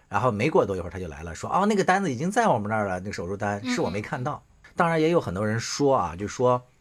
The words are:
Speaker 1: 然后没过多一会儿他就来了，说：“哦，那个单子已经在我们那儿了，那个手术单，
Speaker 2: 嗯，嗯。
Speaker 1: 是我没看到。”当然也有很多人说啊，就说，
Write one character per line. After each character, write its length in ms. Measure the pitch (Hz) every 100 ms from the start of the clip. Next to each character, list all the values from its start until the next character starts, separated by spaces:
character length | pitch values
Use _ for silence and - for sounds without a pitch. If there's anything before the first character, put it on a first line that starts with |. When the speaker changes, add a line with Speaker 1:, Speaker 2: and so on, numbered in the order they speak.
| _
Speaker 1:
然 140 | 101
后 100 | 123
没 200 | 104 143
过 160 | 175 110
多 100 | 95
一 40 |
会 80 | 85
儿 20 |
他 80 | 95
就 80 | 87
来 140 | 73
了， 100 | 85
说 140 | 80 110
：“哦， 100 | 165
那 100 | 202
个 80 | 208
单 180 | 185 190
子 100 | 190
已 40 | 117
经 140 | 170
在 180 | 226 220
我 100 | 123
们 100 | 104
那 60 |
儿 100 | 110
了， 140 | 101 92
那 80 | 98
个 60 |
手 140 | 92 87
术 80 | 98
单， 220 | 104 101
Speaker 2:
嗯， 100 | 254
嗯。 0 |
Speaker 1:
是 80 | 247
我 80 | 120
没 140 | 98
看 200 | 107 143
到。” 220 | 131 - - _ - -
当 120 | 170
然 120 | 165
也 80 | 160
有 120 | 170
很 120 | 101
多 140 | 90 107
人 120 | 113
说 380 | - - 139 131
啊， 200 | 87 85
就 120 | 101
说， 340 | - 123 123 - _